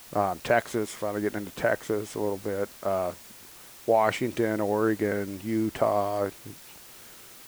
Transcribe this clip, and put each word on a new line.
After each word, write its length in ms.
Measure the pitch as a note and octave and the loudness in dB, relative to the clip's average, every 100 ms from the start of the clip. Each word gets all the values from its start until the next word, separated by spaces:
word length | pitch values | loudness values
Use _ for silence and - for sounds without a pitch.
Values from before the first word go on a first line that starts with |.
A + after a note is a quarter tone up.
| - G#2 | -4 0
Um, 240 | G2+ E2+ | 2 0
Texas, 480 | - A#2 - A#2 G#2+ | 2 2 2 -4 -4
finally 300 | - G#2 G#2 | -4 -4 0
getting 160 | G#2 G#2+ | -2 -2
into 140 | G2+ | -8
Texas 640 | - A#2 A2+ - G#2+ G#2+ A2 | -2 0 0 -2 -4 -4 -4
a 20 | |
little 200 | G#2 G2 | -2 -2
bit. 300 | G#2 G2 G2+ - | -4 -4 -4 -4
Uh, 300 | G2 F#2+ F2+ F2 - - - - - - - | -2 0 0 -4 -14 -20 -20 -20 -20 -10 2
Washington, 720 | A2+ A2 G#2 B2 - A2+ G#2+ | 4 4 2 -2 0 2 2
Oregon, 800 | G#2 G#2+ A2 G#2+ G#2+ G2+ G2 G2 | 2 4 4 4 2 0 -4 -6
Utah, 840 | G#2 A2 A2 - A2 G#2 G2+ G#2 G2+ - G#2+ - - - - - - - - - | -2 0 0 2 2 2 0 0 -2 -4 -14 -18 -18 -20 -20 -20 -20 -20 -20 -20